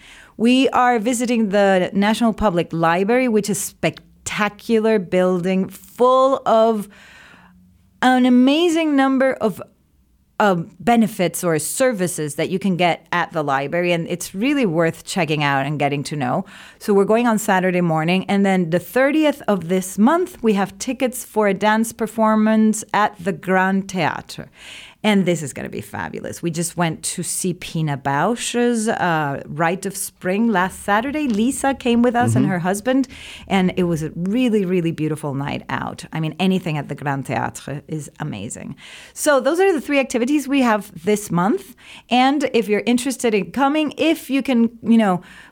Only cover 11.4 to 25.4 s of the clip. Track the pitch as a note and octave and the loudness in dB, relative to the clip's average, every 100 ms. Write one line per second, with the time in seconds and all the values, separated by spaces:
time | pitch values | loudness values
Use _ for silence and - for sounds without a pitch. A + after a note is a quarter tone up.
11.4 | F3 D#3 D#3 - B3+ G#3 F3 - D3+ D#3 | -2 -2 -2 0 0 0 -2 -4 -6 -4
12.4 | D#3 F#3 G3 E3+ F3 - _ F3 - E3 | -4 -2 0 2 0 0 _ -4 -2 -2
13.4 | C#3+ C3+ C#3+ F3 F3 E3+ E3 F3 - F#3+ | -2 -2 -2 -2 0 0 -2 -6 -8 -4
14.4 | C4 C#4+ A3 D#3+ E3 - - G3 D3+ D3+ | -2 0 0 2 0 -2 -6 -4 -2 0
15.4 | C#3+ C#3 C#3+ D3 C#3+ C#3+ B2+ D3 B2 D3+ | 0 0 -2 -2 -2 -2 -4 -4 -2 -2
16.4 | - - - - - G3 G3 A3+ A#3+ G#3+ | -4 -14 -20 -8 0 2 4 2 2 0
17.4 | - F#3 F#3 F3+ F3 D#3+ D#3+ F#3 - G3 | 0 0 2 0 0 0 0 0 0 2
18.4 | G3 F#3 E3 F3 - B3 C#4 D#4 D4+ C#4+ | 2 2 0 -2 -2 0 2 2 0 0
19.4 | - G3 E3 F#3 F#3 G3 A#3+ E4+ F4+ - | -2 -2 0 -2 -2 2 4 4 0 -2
20.4 | A3+ G3 F#3+ - - B3 B3+ A#3+ - G#3+ | 0 0 -2 -6 -8 -4 -4 -4 -6 0
21.4 | G#3 F#3+ G#3+ A3 A3+ - G#3+ A3+ A3 A3 | 0 2 2 2 0 -4 -6 0 2 4
22.4 | G#3+ A3 A3 G#3+ - G3 G#3+ - E3+ D3+ | 4 4 4 2 -2 0 0 -2 -6 -4
23.4 | F3+ F#3 F#3+ F#3+ F#3+ F#3 D3 - - - | 0 2 2 0 -2 -2 -2 -4 -10 -16
24.4 | - - - - - _ G#3+ G3 F3+ E3 | -16 -20 -20 -20 -20 _ 0 2 2 0